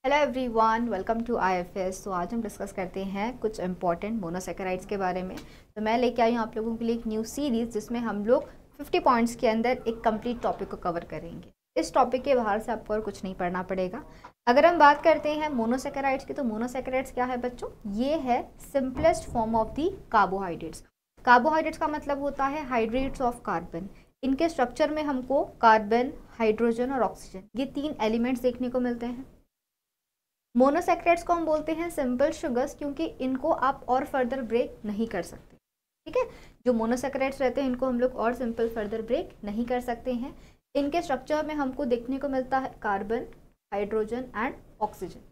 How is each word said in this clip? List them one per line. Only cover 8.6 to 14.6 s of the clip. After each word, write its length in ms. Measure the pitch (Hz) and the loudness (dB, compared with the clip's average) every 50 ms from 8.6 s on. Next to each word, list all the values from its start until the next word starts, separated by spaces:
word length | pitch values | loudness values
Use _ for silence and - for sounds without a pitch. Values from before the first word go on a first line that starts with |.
| - _ _ | -20 _ _
फिफ्टी 220 | - 285 - - 359 | -16 -4 0 0 4
पॉइंट्स 360 | 349 277 247 233 233 233 233 | 6 6 6 6 4 2 0
के 120 | - - | 2 2
अंदर 360 | 226 220 226 226 240 240 240 - | 2 4 4 2 2 0 0 -2
एक 120 | 226 226 233 | -4 -4 2
कंप्लीट 400 | - 233 214 214 214 240 240 240 | 0 0 0 2 -2 -4 -4 -2
टॉपिक 280 | - 202 175 - 196 185 | -2 -2 -2 -2 -6 -8
को 80 | 208 | -8
कवर 260 | 196 - 180 165 170 170 | -4 -4 -4 -4 -4 -6
करेंगे। 480 | - 165 156 170 170 165 156 - - _ _ _ _ _ | -6 -10 -10 -10 -12 -14 -14 -16 -18 _ _ _ _ _
इस 160 | - 320 - - | -2 -2 2 4
टॉपिक 300 | 302 254 247 254 254 - | 4 4 4 2 -2 2
के 120 | 285 269 | 2 2
बाहर 240 | 247 226 214 196 208 | 4 4 2 0 0
से 120 | 208 - | 0 -4
आपको 220 | 220 214 - - 214 | -6 -6 -2 -2 -2
और 80 | 214 | -2
कुछ 220 | 214 202 196 - - | -2 -4 -8 -8 -8
नहीं 120 | 185 185 | -10 -6
पढ़ना 280 | - 185 180 180 180 185 | -4 -4 -2 -2 -4 -4
पड़ेगा। 400 | 180 190 185 185 185 190 294 - - - - - - _ _ _ | -2 -2 -2 -2 -2 -4 -10 -12 -14 -20 -20 -20 -20 _ _ _
अगर 180 | 240 247 277 | 4 6 8